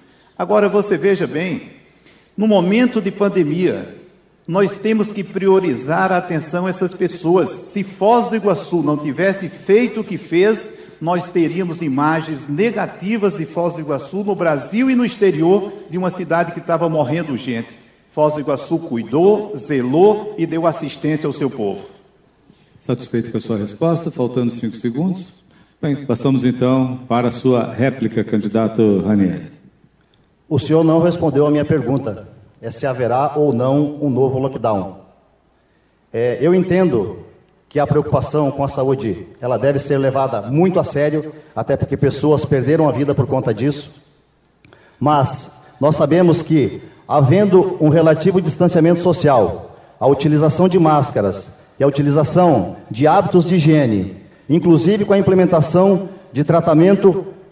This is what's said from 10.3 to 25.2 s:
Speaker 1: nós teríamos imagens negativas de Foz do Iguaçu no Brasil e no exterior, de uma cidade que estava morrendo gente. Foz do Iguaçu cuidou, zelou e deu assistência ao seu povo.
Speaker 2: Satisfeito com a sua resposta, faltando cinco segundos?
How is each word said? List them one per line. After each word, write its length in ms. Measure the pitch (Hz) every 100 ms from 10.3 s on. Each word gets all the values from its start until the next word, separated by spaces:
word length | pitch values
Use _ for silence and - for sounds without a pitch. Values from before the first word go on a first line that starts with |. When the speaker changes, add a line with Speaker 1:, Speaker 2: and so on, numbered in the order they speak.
| 170 208 220 - - - -
Speaker 1:
nós 260 | 160 180 175
teríamos 540 | 180 156 170 175 160
imagens 640 | 160 131 151 160 156 143 139
negativas 880 | 147 226 196 160 - 185 226 196 160
de 120 | 156
Foz 260 | 170 170
do 60 | 156
Iguaçu 440 | 151 139 - 190
no 120 | 202 185
Brasil 560 | 170 143 135 220 262
e 40 | 247
no 80 |
exterior, 720 | 220 - 196 156 165 196 202 - -
de 80 | 175
uma 140 | 185
cidade 400 | 175 156 165 165
que 80 | 165
estava 280 | 170 165 165
morrendo 480 | 156 139 165 160 123
gente. 500 | 131 117 113 - _ _ _
Foz 220 | 151 151
do 60 | 151
Iguaçu 400 | 143 139 - 165
cuidou, 760 | 165 117 104 143 190 208 214 147
zelou 800 | 127 139 123 151 208 214 208 -
e 80 | 160
deu 200 | 160 165
assistência 600 | 147 147 - 151 151 156
ao 60 |
seu 160 | 123 135
povo. 360 | 127 101 98 - - _ _ _ _ _ _ _ _
Speaker 2:
Satisfeito 540 | - 120 - 117 117
com 60 | 110
a 40 |
sua 160 | - 107
resposta, 520 | 101 - 165 165 165
faltando 420 | - 123 127 120
cinco 240 | 117 113 -
segundos? 520 | 120 127 185 180